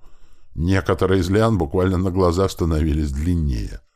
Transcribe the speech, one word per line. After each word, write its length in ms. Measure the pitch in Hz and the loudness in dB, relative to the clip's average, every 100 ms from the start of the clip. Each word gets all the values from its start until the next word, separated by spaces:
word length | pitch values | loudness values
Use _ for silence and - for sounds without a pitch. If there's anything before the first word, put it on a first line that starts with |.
| - - - - - - | -18 -18 -18 -20 -14 -4
Некоторые 640 | 87 95 - 92 92 95 | 0 0 0 0 2 2
из 80 | 87 | 2
лиан 280 | 101 113 101 | 2 2 2
буквально 400 | 76 92 95 87 | 0 0 0 0
на 120 | 95 | 0
глазах 420 | 92 87 87 95 | 2 2 4 0
становились 600 | - 82 78 78 76 73 | 0 0 0 2 0 -2
длиннее. 680 | 69 82 85 73 58 50 - _ | -2 0 0 0 -2 -6 -12 _